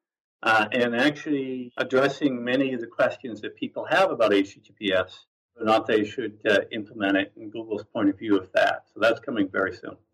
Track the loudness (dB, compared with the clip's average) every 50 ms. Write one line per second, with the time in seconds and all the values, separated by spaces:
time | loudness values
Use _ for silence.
0 | _ _ _ _ _ _ _ -4 0 2 4 4 2 2 0 0 0 2 2 2
1 | 2 2 0 -2 -4 -4 -2 -2 -2 -4 -6 -8 -10 -10 -6 -6 -4 2 2 4
2 | 4 2 0 0 -2 -2 0 -2 -2 0 0 0 0 0 -2 -6 -8 -8 -2 0
3 | 0 0 0 -4 -10 -10 -10 -8 -10 -12 -8 -8 -10 -8 -8 -8 -4 0 2 2
4 | 2 2 2 2 2 4 4 4 2 0 -6 -20 _ _ _ -6 -4 0 0 0
5 | 0 -2 -8 -20 _ _ _ _ _ _ _ -4 0 2 2 2 2 2 0 0
6 | 0 0 -4 -8 -8 -8 -8 -4 0 2 2 2 2 0 -8 -10 -10 -10 -8 -4
7 | -2 0 2 0 0 -2 _ -18 -16 -14 -12 -12 -8 -6 -8 -8 -8 _ -4 0
8 | 0 0 0 -2 -2 0 0 0 0 0 0 2 2 2 0 -4 _ _ -4 0
9 | 2 2 2 0 -4 -6 -2 -2 -2 -2 0 -2 -2 -2 -4 -8 -14 -14 -14 _
10 | _ _